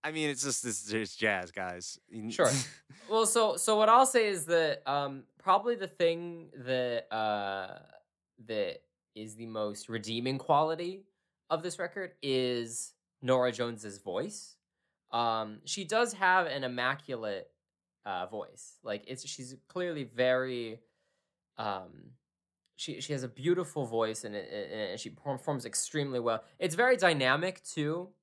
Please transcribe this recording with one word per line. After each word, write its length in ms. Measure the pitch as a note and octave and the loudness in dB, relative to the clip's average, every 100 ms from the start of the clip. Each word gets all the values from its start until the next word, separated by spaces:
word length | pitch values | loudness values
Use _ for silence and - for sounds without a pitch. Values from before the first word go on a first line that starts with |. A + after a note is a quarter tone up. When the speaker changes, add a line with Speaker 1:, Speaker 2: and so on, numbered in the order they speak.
Speaker 1:
I 80 | D3+ | -4
mean, 180 | D#3+ D3+ | -2 0
it's 140 | C3 | 0
just, 220 | C#3 A#2+ B2 | -2 -2 -2
it's, 260 | G#2+ G#2 | -6 -2
it's 240 | A2 G#2 - | -2 -4 -2
jazz, 360 | A2 G2 F2+ | 0 0 -2
guys. 480 | G2 F2+ F2+ - - _ | -6 -8 -8 -12 -14 _
You 140 | A2 | -10
n- 80 | G#2+ | -8
<laughs> 0 | |
Speaker 2:
Sure. 200 | A2+ C#3+ C3+ B2 - _ - - | 2 4 4 -2 -12 _ -20 -2
Well, 160 | A3 G#3+ | 2 4
so, 320 | A#3 A3 F3 | 4 4 2
so 180 | - G#3+ | 2 6
what 120 | G#3+ | 8
I'll 160 | A#3 C4 | 10 8
say 220 | B3+ G#3+ | 6 2
is 180 | F#3+ D#3 | 0 2
that, 360 | E3+ D#3+ C#3+ C3+ | 4 4 0 0
um, 340 | C#3+ C#3 C#3 - _ | 0 -2 -6 -14 _
probably 380 | F#3+ F#3+ G#3+ A#3+ | 4 4 4 -2
the 120 | F#3+ | -4
thing 640 | - E3+ E3+ E3+ E3+ D#3+ C#3+ | 0 2 2 -6 -10 -14 -12
that, 540 | B2+ B2+ B2 A#2 - | -2 0 2 -2 -4
uh, 680 | A2+ A2 G#2 G2+ G2 F#2 - - - _ _ _ _ A2 | -2 0 0 -2 -4 -6 -12 -18 -20 _ _ _ _ -6
that 340 | G#2+ G2 - _ _ _ A2 | -2 -2 -4 _ _ _ -14
is 200 | G#2+ G#2+ | -14 -12
the 100 | A2+ | -10
most 420 | A2 G#2+ G#2 - | -4 -4 -4 -6
redeeming 480 | A2+ G#2 A2+ B2 C3+ | -6 -4 -4 -2 -4
quality 680 | - D3 D#3 E3 F3 F#3+ G3 _ _ _ _ | 4 4 4 0 -6 -10 -16 _ _ _ _
of 140 | D#3+ | -2
this 160 | F3 E3+ | -2 -4
record 320 | F3 G3 F3+ _ | -6 -6 -10 _
is 720 | C#3+ C3 B2+ A#2+ A#2 A#2 - _ _ _ | 0 2 2 0 -4 -8 -12 _ _ _
Norah 300 | B2+ B2+ B2 | 2 4 4
Jones's 460 | A#2+ A#2+ A2+ G#2+ G2 | 0 -4 -4 -10 -10
voice. 580 | - F#2 F3 - - _ _ _ _ _ _ | -4 -4 -4 -8 -16 _ _ _ _ _ _
Um, 480 | A#2+ A#2 A2+ G#2+ G#2+ - | 0 0 0 -2 -10 -8
she 180 | - | -8
does 300 | F3+ G#3+ A#3 | -2 0 0
have 320 | G#3 F#3 F#3 E3+ | 2 4 4 2
an 160 | C#3 | -2
immaculate, 840 | C3 B2 B2 C#3+ - B2 A2 G2 - _ _ _ _ _ G#2 | -4 0 0 -2 -6 -6 -4 -6 -8 _ _ _ _ _ -8
uh, 220 | F#2 G2 | -6 -6
voice. 500 | A2 F#2 - - - | -8 -10 -14 -20 -16
Like, 200 | A2 G#2 - | -8 -8 -8
it's, 200 | B2+ C#3+ | -12 -10
she's 280 | - B2+ C3 _ | -12 -14 -16 _
clearly 380 | F#3 F3+ D#3 B2 | -6 -4 -4 -8
very, 720 | A#2 B2+ B2+ C3 B2 A#2 A2+ _ _ _ _ _ _ _ - | 2 4 4 2 -4 -6 -10 _ _ _ _ _ _ _ -8
um, 540 | G#2+ G2 F2+ - - B2+ _ _ _ _ _ - | -4 -4 -8 -18 -20 -20 _ _ _ _ _ -12
she, 240 | - A2 | -10 -8
she 100 | - | -6
has 120 | C#3+ | -6
a 40 | B2+ | -6
beautiful 580 | A#2 D3 F3+ E3 D#3 B2 | -4 2 2 0 -4 -2
voice 380 | A2+ A2+ A2 | 0 0 0
and 100 | A2 G#2 | -6 -8
it, 120 | F2+ | -8
it, 420 | G#2 F2 G#2 G2+ | -8 -6 -4 -4
and 80 | G2+ | -6
she 100 | - | -10
performs 560 | - C#3+ C3 - C#3 A#2 | -10 -6 -4 -4 -4 -4
extremely 540 | - - D#3 C#3+ B2+ | -4 -4 -2 -2 0
well. 220 | A#2 A2+ - _ | 0 0 -4 _
It's 160 | F3+ D#3+ | -4 2
very 200 | B3 B3 | 4 6
dynamic 680 | F#3 D3+ B2+ C#3+ F3+ F#3 | 6 6 4 4 2 -6
too. 440 | - - D3 E3 F#3 _ | -10 -4 -2 -2 -6 _